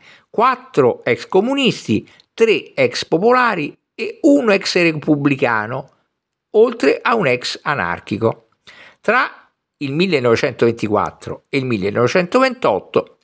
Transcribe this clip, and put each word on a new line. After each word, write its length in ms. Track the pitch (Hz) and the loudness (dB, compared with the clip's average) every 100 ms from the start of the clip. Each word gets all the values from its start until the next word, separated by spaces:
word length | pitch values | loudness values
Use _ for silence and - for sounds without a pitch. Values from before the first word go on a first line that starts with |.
| - - _ | -14 -20 _
quattro 760 | - 240 247 - - 127 - | 0 0 0 -2 2 2 2
ex 220 | - 120 - | -2 -2 0
comunisti, 840 | 190 226 277 254 - - 107 - _ _ | 0 0 0 0 -2 -2 -4 -4 _ _
tre 400 | - 226 175 - | -2 0 0 -2
ex 300 | - 127 - | -2 -2 -2
popolari 720 | - 165 220 254 247 185 147 - _ | -4 0 2 2 0 -2 -8 -12 _
e 240 | - 226 - | -12 -10 0
uno 300 | - 285 240 | 2 4 4
ex 240 | 196 185 185 | 0 0 0
repubblicano, 1120 | 170 156 139 147 143 135 131 113 107 131 - _ _ _ _ _ _ | 0 0 -2 0 0 0 0 -2 -4 -8 -12 _ _ _ _ _ _
oltre 480 | 214 240 240 269 - | 2 2 2 0 0
a 120 | - | 0
un 120 | - 139 | 0 2
ex 320 | 123 - - | 0 -2 -8
anarchico. 880 | - 143 87 90 - 104 113 - _ _ _ - - _ | -6 -4 -4 -6 -6 -2 -2 -2 _ _ _ -20 -20 _
Tra 280 | - 240 294 - _ _ _ - | -2 0 -2 -6 _ _ _ -10
il 140 | 139 | -4
millenovecentoventiquattro 1500 | 143 190 151 123 113 143 120 117 117 104 104 82 - - - _ | -2 0 2 2 2 0 0 0 0 -2 -2 -2 -6 -14 -14 _
e 100 | 143 | -6
il 60 | |
millenovecentoventotto 1500 | 131 113 95 107 123 190 175 254 262 247 135 98 - - - _ | -2 -2 -2 0 0 0 0 0 0 0 0 -2 -2 -4 -4 _